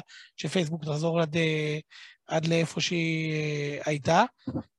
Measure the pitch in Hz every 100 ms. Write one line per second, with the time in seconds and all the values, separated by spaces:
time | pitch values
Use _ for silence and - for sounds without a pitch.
0 | - - - - 139 190 165 165 151 147
1 | 165 165 160 160 160 156 151 151 - -
2 | - - - 160 160 165 165 - - 175
3 | 165 160 160 156 151 147 143 143 - 151
4 | 131 170 240 _ - - -